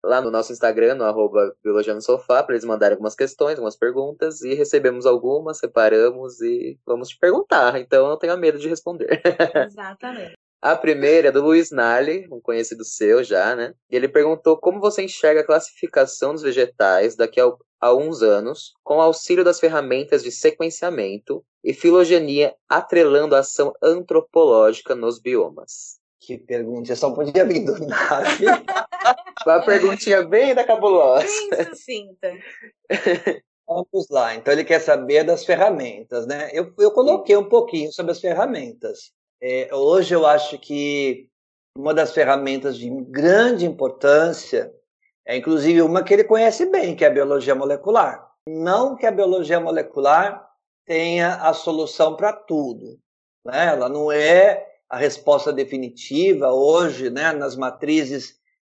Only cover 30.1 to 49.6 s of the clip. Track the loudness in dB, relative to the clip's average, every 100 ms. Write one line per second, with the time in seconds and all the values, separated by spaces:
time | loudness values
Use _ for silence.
30.1 | 0 2 2 2 2 0 2 4 4 4
31.1 | 4 0 -6 -6 -6 -6 -10 -12 -12 -12
32.1 | _ -10 -10 -20 -20 -20 _ _ -4 -2
33.1 | -2 -4 -8 _ _ -8 -8 -4 -6 -2
34.1 | -2 -2 -4 -2 -2 2 0 2 0 2
35.1 | 2 2 -2 0 2 2 0 -8 -12 -10
36.1 | -8 -8 -8 -6 -6 -8 2 2 4 2
37.1 | 2 4 2 4 2 2 -4 -6 -6 -6
38.1 | -4 -4 -2 -2 -4 -10 -12 -12 -12 -18
39.1 | _ _ _ -6 -6 -4 0 2 2 2
40.1 | 2 4 4 0 -12 -10 -6 -4 -2 -4
41.1 | -6 -12 _ _ _ _ -8 -2 0 0
42.1 | 0 2 2 -2 -4 -6 -8 -10 -12 -10
43.1 | 0 4 4 4 0 -4 -4 -6 0 4
44.1 | 4 4 -4 -4 -4 -4 _ _ _ _
45.1 | _ -8 -6 -2 0 2 4 4 0 2
46.1 | 2 4 4 2 2 -2 0 -2 2 2
47.1 | 2 0 0 0 -2 -2 -4 0 0 0
48.1 | -4 -20 _ -14 -6 -2 0 -2 -2 -2
49.1 | 0 0 0 0 -2